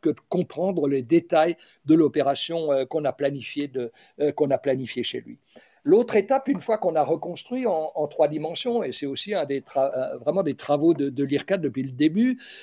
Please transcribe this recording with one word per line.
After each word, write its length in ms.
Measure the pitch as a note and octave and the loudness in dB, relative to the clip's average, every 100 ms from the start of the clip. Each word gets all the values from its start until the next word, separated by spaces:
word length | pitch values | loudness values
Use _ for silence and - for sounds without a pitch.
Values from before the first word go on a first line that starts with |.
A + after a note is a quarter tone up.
que 100 | D#3+ | -2
de 100 | D3 _ | -2 _
comprendre 600 | F3 F3 - F3+ F3 C#3+ | -4 -2 -2 -2 0 0
les 140 | C#3 | 0
détails 540 | A#2+ E3 E3 E3 E3 E3+ - _ C#3+ | 4 2 4 2 2 0 -10 _ 4
de 80 | |
l'opération, 800 | E3 D3+ D3 C3+ C#3 - E3 D#3 | 6 6 4 0 0 -2 -4 0
euh, 120 | C#3 | 0
qu'on 200 | C3 D#3+ | 0 -2
a 80 | D3 | -2
planifiée 560 | - C#3 C#3+ A2 C#3+ C#3+ | 0 -2 -2 -8 -6 -4
de, 220 | C3 A#2+ - - - | -4 -8 -10 -20 -2
euh, 120 | D3 | -2
qu'on 180 | C#3+ C#3+ | 0 0
a 80 | C3+ | 0
planifiée 440 | C#3+ C3 B2+ - | 0 -2 -2 -6
chez 180 | A2+ B2 | -6 -6
lui. 180 | - A#2+ _ - _ _ | -10 -20 _ -20 _ _
L'autre 320 | C#3+ F#3+ A#3+ | 4 4 6
étape, 320 | G#3+ G3 C4+ C#4 | 0 2 0 0
une 120 | G3+ | -4
fois 160 | - G#3+ | -2 -2
qu'on 160 | F#3 | 0
a 80 | D#3+ | 0
reconstruit 640 | D3 D#3+ - F3 - B3+ B3 | 0 0 -2 -10 -8 -4 -2
en, 240 | E3+ D#3 | -2 -4
en 120 | - D3+ | -4 -6
trois 220 | - D3+ | 2 2
dimensions, 540 | D3+ D#3 E3+ B3+ A#3 | 2 -6 -6 -2 -2
et 100 | D#3+ | -2
c'est 140 | B2 C#3+ | -4 -6
aussi 280 | C3+ - | -6 -4
un 120 | G3+ C#3 | -4 -2
des 140 | C#3 | -4
tra-, 300 | - C#3+ C3+ C3 | -4 -2 0 -2
euh, 220 | C3 C3 | -6 -4
vraiment 240 | A#2+ F3 | -2 0
des 120 | E3+ | 0
travaux 400 | C3+ - C#3+ D#3+ | -4 -2 2 4
de, 140 | D#3 C#3 | 2 0
de 160 | C3 | -2
l'ircad 360 | C#3 C#3 - F#3+ | -2 -2 0 -2
depuis 220 | D3 A#2+ | -2 -4
le 100 | C3+ | -6
début, 460 | B2+ D3+ F3 B3 B3+ - - | 0 2 4 0 0 -8 -20